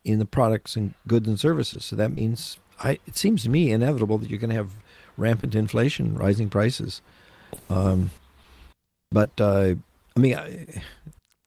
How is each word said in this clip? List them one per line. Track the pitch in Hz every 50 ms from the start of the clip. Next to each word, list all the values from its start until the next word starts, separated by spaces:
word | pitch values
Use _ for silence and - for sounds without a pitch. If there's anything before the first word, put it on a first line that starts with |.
| -
in | - 110 107
the | 107
products | - - 139 123 110 110 104 - - -
and | 110 104 95 - _ -
goods | - 120 117 107
and | 110 107 95
services. | - 156 165 147 - - - - -
So | - -
that | 101 107 113 -
means, | - 110 113 117 - - - - - _ _ _ -
I, | - 131 143 - -
it | - -
seems | - - 208 226 160 110
to | 117
me | 131 165 175 131 107
inevitable | 113 120 143 151 123 110 101 110 104
that | - -
you're | 107 104
gonna | 113 113 110
have | 110 101 95 98 107 - - - - - - -
rampant | - 107 113 117 113 - - 104
inflation, | 107 107 104 - 117 120 143 - - 120 110 104
rising | - - 98 101 110 110 98
prices. | - 101 107 120 127 - 104 95 - - _ _ - _ _ - - - - - - - - -
Um, | 95 92 98 95 95 92 92 95 - - _ _ _ _ _ _ - - - - _ _ _ _ _ _ _ -
but, | - 107 104 - - -
uh, | 107 101 98 98 98 92 90 - - _ _ _ _ _ -
I | 123
mean, | 131 131 120
I, | - - - 180 180 165 - - - 76 - - - - 151 - _ _ _ _ _ _